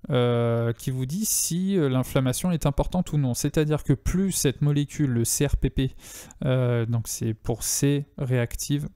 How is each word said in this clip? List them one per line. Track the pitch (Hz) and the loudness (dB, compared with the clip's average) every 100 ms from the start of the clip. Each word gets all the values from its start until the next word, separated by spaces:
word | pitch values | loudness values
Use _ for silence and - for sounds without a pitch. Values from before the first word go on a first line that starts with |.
| - | 0
euh, | 127 123 120 117 117 117 | 2 4 4 2 2 0
qui | 117 - | -2 -4
vous | 131 127 | -4 -4
dit | 175 | -4
si, | 214 - - 165 190 196 | -2 -2 0 0 0 2
euh, | 143 | 2
l'inflammation | 127 123 139 127 123 180 | 2 2 0 0 0 0
est | 165 147 | 0 0
importante | - 147 180 175 | 0 0 0 0
ou | 151 | 0
non. | 135 | 0
C'est-à-dire | 120 147 160 151 151 - | 0 0 0 2 0 2
que | |
plus | 135 - 180 190 | 0 2 0 0
cette | - 143 - | 0 0 2
molécule, | 147 143 147 - 143 | 0 0 -2 -2 0
le | 117 | 2
C | 113 - 139 | 0 0 0
R | - | 2
P | 139 | 0
P, | - 131 - - - - - | 0 -2 -4 -18 -18 -20 -6
euh, | 143 127 123 120 113 | 0 2 2 0 0
donc | 117 107 | -2 -4
c'est | - 117 | -4 -4
pour | 110 - 113 | -4 -4 -4
C | - - 143 143 147 - | -2 0 2 2 -2 -8
réactive | 135 127 117 - - 143 147 | -2 0 0 -4 -4 -2 -4